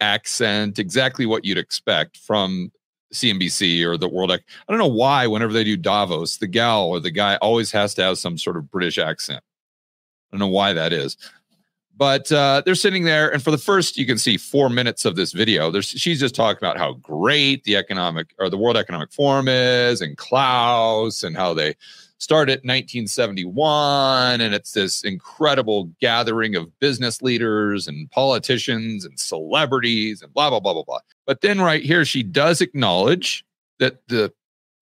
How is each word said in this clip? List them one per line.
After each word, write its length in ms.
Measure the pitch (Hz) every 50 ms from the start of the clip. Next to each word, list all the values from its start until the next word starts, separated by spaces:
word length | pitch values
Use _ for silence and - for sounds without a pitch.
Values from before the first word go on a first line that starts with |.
accent, 760 | 107 104 104 107 - - - - 120 107 101 104 107 104 101 110
exactly 460 | 104 87 82 131 131 131 131 - 123
what 220 | 110 110 107 -
you'd 100 | 92 92
expect 600 | 87 82 - - - - 117 95 78 76 - - -
from 520 | - - 107 104 95 92 95 90 90 - - _ _ _ _ _ _ _
C 180 | - - - 117
N 80 | 101 92
B 100 | 92 87
C 360 | - - 104 87 85 85 85
or 120 | 85 85
the 120 | 80 92 87
World 240 | 82 92 92 90
Ec-, 120 | 90 87 - - - - - -
I 40 |
don't 80 | 208 233
know 60 | 202
why 420 | 143 117 107 127 135 143 135 123 113
whenever 240 | 107 107 117 110
they 120 | 107 113 107
do 120 | 107 107
Davos, 600 | 90 80 98 101 104 101 90 85 78 82 - - -
the 100 | 110 92
gal 400 | 90 113 117 120 113 104 95 85
or 100 | 90 85
the 140 | 78 90
guy 240 | 80 98 104 101 101
always 340 | - 95 107 117 117 110 -
has 240 | - 104 101 101 -
to 80 | -
have 160 | 92 95 90 -
some 180 | - 90 87
sort 200 | 80 - 95 87
of 120 | 82 73 -
British 280 | - 92 90 87 - 101
accent. 440 | 85 78 78 - - - 71 - - _ _ _ _ _ _ _ _ _ _ _ _ _ _ _ _ _
I 60 | 95
don't 40 | 98
know 80 | 101 98
why 240 | 92 98 98 101
that 200 | 90 82 80 82
is. 240 | 85 76 69 69 - - - - - _ _ _ _ _ _ _ _ _ _ _ _ -
But, 320 | 139 139 135 135 - -
uh, 300 | 156 143 143 139 135 143 -
they're 80 | 180 185
sitting 300 | - - 202 190 185 170
there, 280 | 165 156 151 156 -
and 100 | - 147
for 80 | 123 160
the 60 | 156
first, 400 | 139 - - 196 190 165 - -
you 80 | - 131
can 140 | 117 123 104
see, 180 | - 123 104
four 320 | - - - - 143 139 127
minutes 380 | 120 123 120 120 - - -
of 100 | 110 85
this 160 | 92 90 -
video, 380 | - 85 110 110 101 76 78 82
there's, 160 | 85 101 98
she's 340 | - - 147 - 175 170 127
just 140 | 139 120 -
talking 240 | - 117 107 98 -
about 180 | 101 87 -
how 160 | 90 85 69 65
great 680 | 65 - - 76 78 92 120 143 147 139 139 135 131 -
the 120 | 104 101
economic, 580 | 98 90 - 101 92 87 87 82 82 82 - _ -
or 120 | 95 92
the 80 | 95 98
World 180 | 110 120 113
Economic 340 | 110 95 - 87 80 73 - -
Forum 340 | - 143 139 135 135 131 131
is, 540 | 127 127 123 127 123 123 123 120 120 110
and 160 | 113 73 71 -
Klaus, 1040 | - - 123 131 135 127 127 123 120 120 120 117 113 113 110 107 110 113 - -
and 120 | - 87 80
how 200 | 98 92 87 82
they 200 | 78 76 76 73 _ - - - - - _ _ -
started 420 | - - 156 160 147 135 135 131
in 60 | 131
nineteen 400 | 127 127 131 - - - 123 110
seventy-one, 1400 | 98 - 127 120 107 98 95 90 90 92 131 156 156 151 147 147 143 143 139 135 135 131 127 127 127 123 117
and 100 | 117 110
it's 200 | 101 104 - -
this 320 | - 107 95 92 - - -
incredible 840 | 104 95 90 - - - - 156 151 139 131 117 107 107 104 92 82 82 -
gathering 560 | 127 117 117 120 117 113 110 113 110 110 101
of 240 | 87 82 85 _ -
business 420 | 135 143 131 120 127 117 - -
leaders 640 | 131 127 120 110 117 110 107 107 104 104 101 98 82 78
and 220 | 73 76 76 -
politicians 960 | - 131 135 135 127 107 - - 127 113 - - 120 113 113 113 110 101 90
and 120 | 80 - -
celebrities 1000 | - - - 80 80 78 110 151 151 127 135 127 117 117 117 110 107 110 107 -
and 140 | - 73 -
blah, 160 | 139 147 143
blah, 100 | 127 107
blah, 140 | 95 98 87
blah, 80 | 80
blah. 180 | 73 - 65 62 - _ _ _ _
But 140 | - 135 -
then 220 | - 202 208 190
right 200 | 185 170 156 156
here, 220 | - 139 170 175 151
she 180 | - - 131
does 380 | 117 92 151 143 143 165 175 -
acknowledge 800 | 180 175 - 143 120 98 87 92 98 127 175 180 - - - - - _ _ _ _ _ _ -
that 280 | 131 127 - _ _ -
the 260 | 120 113 104 95 - _ _ _ _ _ _ _ _ _ _ _ _